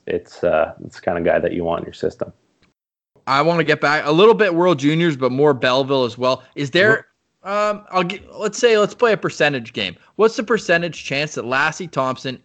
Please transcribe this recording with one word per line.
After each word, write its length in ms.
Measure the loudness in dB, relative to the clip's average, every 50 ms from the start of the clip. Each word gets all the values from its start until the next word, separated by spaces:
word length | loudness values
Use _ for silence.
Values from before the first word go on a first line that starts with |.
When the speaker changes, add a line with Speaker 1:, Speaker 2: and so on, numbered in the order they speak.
| -10
Speaker 1:
it's, 380 | -6 -6 -6 -6 -10 -10 -4 -2
uh, 300 | 0 2 2 0 -2 -4 -10 -18
it's 120 | -18 -14
the 60 | -10 -6
kind 140 | -6 -4 -2
of 60 | 0
guy 140 | 0 0 0
that 140 | 0 -2 -4
you 120 | -4 -4
want 160 | -4 -4 -6
in 60 | -6
your 80 | -10 -10
system. 380 | -6 -6 -6 -6 -6 -12 -12 -14 _ _ _ _ _ _ _ _ _ _ _ _ _ _ _ _ _ -6
Speaker 2:
I 160 | -2 0 2 2
wanna 220 | 2 2 0 2
get 160 | 0 0 0
back 240 | 2 0 0 0 0
a 60 | 2 4
little 220 | 6 6 6 6
bit 200 | 6 4 2 2
World 240 | 2 2 2 2 2
Juniors, 380 | 2 0 2 2 2 0 0
but 160 | 0 -2 -2 0
more 200 | 2 2 2 2
Belleville 520 | 2 2 2 2 2 2 0 0 0 0
as 120 | -2 -2
well. 260 | -2 -2 -2 -2 -2 -6 _ -10
Is 160 | -8 -6 -2
there, 360 | 2 2 4 4 2 0 -2 _ _ _ _ _ _ _ -10
Speaker 1:
Mm-hmm. 340 | -6 -4 -2 -2 -2 -2 -6
Speaker 2:
um, 80 | -8 -6
I'll 140 | -2 -2 -2
get, 260 | -2 -4 -10 -14 -16 -12
let's 240 | -6 -6 -6 -4 2
say, 200 | 2 4 4 4
let's 160 | 2 2 0
play 180 | 2 2 2 2
a 40 |
percentage 560 | 2 -2 -4 -2 0 0 0 0 -2 -8 -8 -8
game. 240 | -6 -6 -6 -8 -10 _ _ _
What's 200 | 2 2 2 2
the 80 | 0 -2
percentage 580 | -2 -2 -2 0 0 0 0 0 -2 -8 -10 -10
chance 320 | -6 -4 -4 -4 -4 -6
that 100 | -8 -6
Lassie 440 | -2 -2 0 0 -2 -2 -6 -10 -8
Thompson 540 | -4 -4 -2 -4 -4 -6 -8 -12 -12 -12 _